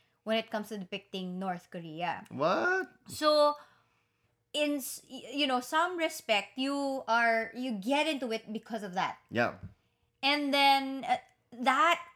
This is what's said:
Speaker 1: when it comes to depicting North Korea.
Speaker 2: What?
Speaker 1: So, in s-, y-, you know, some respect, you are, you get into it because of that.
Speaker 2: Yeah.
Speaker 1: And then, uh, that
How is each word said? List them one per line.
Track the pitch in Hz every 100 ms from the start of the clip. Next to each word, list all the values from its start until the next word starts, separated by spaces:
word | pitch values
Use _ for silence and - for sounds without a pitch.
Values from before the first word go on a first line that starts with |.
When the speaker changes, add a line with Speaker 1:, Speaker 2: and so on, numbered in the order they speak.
| _ _
Speaker 1:
when | - 220
it | 220
comes | 214 202
to | 214
depicting | 180 196 - 190 185 180
North | 190 175 -
Korea. | 180 165 156 175 104 104
Speaker 2:
What? | 123 156 214 359 370 - _ -
Speaker 1:
So, | - 302 302 294 294 - _ _ _ _ _ _ _ _
in | 294 294 294
s-, | 247 - -
y-, | 254 214
you | 277 285
know, | 254
some | 254 311 359 359
respect, | 330 - - 208 196 -
you | 269 285 277 269 -
are, | 233 233 226 220
you | 240 262
get | 214 202 277 302
into | 285 254
it | 220 -
because | 220 - 226
of | 202
that. | 180 165 - _
Speaker 2:
Yeah. | 107 113 - - - _ _ _ _
Speaker 1:
And | 277 294 285
then, | 277 277 269 269 269 -
uh, | 247 - _ _ 226
that | 254 269 320 339 -